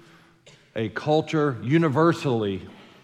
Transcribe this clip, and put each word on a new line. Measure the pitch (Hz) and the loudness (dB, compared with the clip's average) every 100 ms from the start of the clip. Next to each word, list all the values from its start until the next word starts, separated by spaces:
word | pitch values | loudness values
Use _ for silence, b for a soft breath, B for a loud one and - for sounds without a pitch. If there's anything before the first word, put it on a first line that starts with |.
| b b b b b b b | b b b b b b b
a | - 110 | -8 -6
culture | - 147 151 156 160 147 117 | -6 0 0 0 -2 -2 -2
universally | 110 160 165 135 165 165 143 117 104 95 - B B B | 0 2 2 4 2 2 0 0 -2 -4 -10 B B B